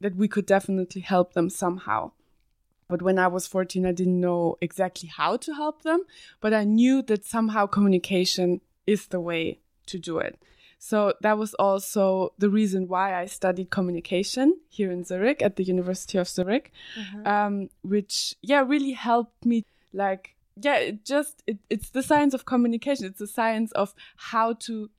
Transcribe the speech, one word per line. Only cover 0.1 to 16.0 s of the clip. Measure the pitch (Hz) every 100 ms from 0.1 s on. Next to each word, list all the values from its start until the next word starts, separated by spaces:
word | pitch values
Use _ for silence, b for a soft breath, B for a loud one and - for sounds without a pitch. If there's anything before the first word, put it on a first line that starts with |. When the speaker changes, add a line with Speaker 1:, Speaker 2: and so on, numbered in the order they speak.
| 185
Speaker 1:
we | 208
could | 214 196
definitely | 196 202 190 180 190
help | - 185 180
them | - 170
somehow. | - 180 180 - 110 - - _ _ _ _ _ _ -
But | 180
when | 180 185
I | 185
was | 180 -
fourteen, | 190 185 190 185
I |
didn't | 175 185 180
know | 180 175 170 -
exactly | 170 - 185 - 165 -
how | 156 240
to | -
help | 294 302 302
them, | 320 339 381 B B B
but | 214
I | 214
knew | 208 220 247 269
that | 262 208
somehow | - 226 220 214 202
communication | 202 202 185 - 190 185 - 180 180 - _ -
is | 208 -
the | 180
way | 170 170 165 - _ _ -
to | 185
do | 165 160
it. | - - b b b b
So | - 214 202 -
that | 214 214
was | 214 -
also | 196 196 - 208 190 190 - -
the | 202
reason | 208 208 190 180
why | 185 196
I | 180 185
studied | - 190 180 185
communication | 202 180 170 - 180 202 254 277 370 -
here | - 190
in | 180
Zurich | 175 185 220 294
at | 208 196
the | 185 180
University | 180 185